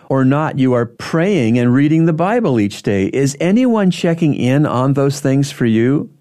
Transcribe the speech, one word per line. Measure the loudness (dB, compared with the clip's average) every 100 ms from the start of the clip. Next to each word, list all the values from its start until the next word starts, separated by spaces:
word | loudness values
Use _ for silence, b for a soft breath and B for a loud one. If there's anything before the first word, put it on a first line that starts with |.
| B
or | 0 2
not | 2 -2 0
you | 0
are | 0 -2
praying | -8 -6 -2 0 0 0 2
and | 2
reading | 2 2 2 2
the |
Bible | 0 0 0 0 0
each | -2 -4
day? | -4 -2 -2
Is | -2 -2 -2
anyone | 0 2 2 2 0
checking | 0 -2 0 0 0
in | 0 2 0
on | 0 0 0
those | 0 0
things | -2 0 -2
for | -2 0
you? | 2 2 0 -4 _